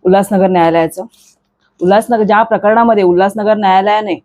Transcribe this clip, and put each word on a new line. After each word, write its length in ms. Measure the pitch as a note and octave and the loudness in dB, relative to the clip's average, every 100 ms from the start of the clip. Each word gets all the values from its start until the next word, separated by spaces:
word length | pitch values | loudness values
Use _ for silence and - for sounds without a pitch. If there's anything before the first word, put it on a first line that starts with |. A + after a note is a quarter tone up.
उल्हासनगर 440 | F#3 F#3+ G3 G3+ F#3+ | 2 0 0 0 0
न्यायालयाचं. 580 | F#3 E3 E3 E3 F3 A3 _ _ _ _ _ _ _ | 2 0 0 -2 -6 -16 _ _ _ _ _ _ _
उल्हासनगर, 420 | F3 G3 A3+ A#3 | 0 0 0 -2
ज्या 200 | G3+ G#3+ | 0 0
प्रकरणामध्ये 600 | A3+ G#3 G#3 A3 A#3 G#3+ | 0 0 0 2 2 2
उल्हासनगर 500 | F#3 F3 G3 G#3 G#3 | 2 2 0 -2 -2
न्यायालयाने 640 | G#3+ G3 F#3+ G3 G#3+ G#3+ E3 | 0 2 0 0 -2 -4 -10